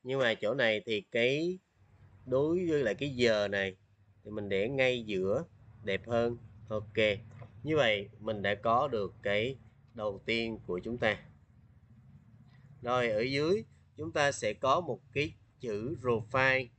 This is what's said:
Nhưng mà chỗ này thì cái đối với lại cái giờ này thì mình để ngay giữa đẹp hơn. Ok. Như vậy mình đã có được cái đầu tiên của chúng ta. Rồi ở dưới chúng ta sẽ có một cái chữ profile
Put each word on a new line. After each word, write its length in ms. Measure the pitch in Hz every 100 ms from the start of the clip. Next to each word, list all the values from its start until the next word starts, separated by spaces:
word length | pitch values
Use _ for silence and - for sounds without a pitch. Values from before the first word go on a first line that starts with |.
Nhưng 160 | 123 135
mà 140 | 120
chỗ 200 | 107 104
này 280 | 135 117 107 117
thì 160 | 107
cái 580 | - 117 120 143 170 185 _ _ - - - - -
đối 420 | 127 151 175 175
với 140 | 147
lại 120 | 120 101
cái 140 | 143
giờ 380 | 123 117 107 101
này 280 | 101 95 92 _ _ _ _
thì 80 | 107
mình 180 | 107 101
để 200 | 98 110
ngay 340 | 139 131 123
giữa 400 | 110 95 95 120 175 - - -
đẹp 240 | 101 98 -
hơn. 300 | 117 120 120 - - -
Ok. 280 | 107 104 - 107 98 - - - -
Như 120 | 143 156
vậy 340 | 120 104 98 -
mình 220 | 107 107
đã 140 | 98 104
có 320 | 117 120 147
được 260 | 117 92 -
cái 360 | 101 104 120 135 - - -
đầu 280 | 117 107 98 -
tiên 340 | 117 113 107 -
của 120 | 90
chúng 180 | 113 120
ta. 260 | 117 101 - - _ - - - - - - - - - - - - -
Rồi 280 | 120 127 120
ở 120 | 107
dưới 420 | 127 139 156 208 226 - _ -
chúng 140 | 160
ta 200 | 160 147
sẽ 220 | - 107
có 280 | 101 131 156
một 180 | 165 117 -
cái 200 | 139 151 - - _
chữ 360 | 120 104 120 175
profile 680 | 123 113 107 131 131 131 123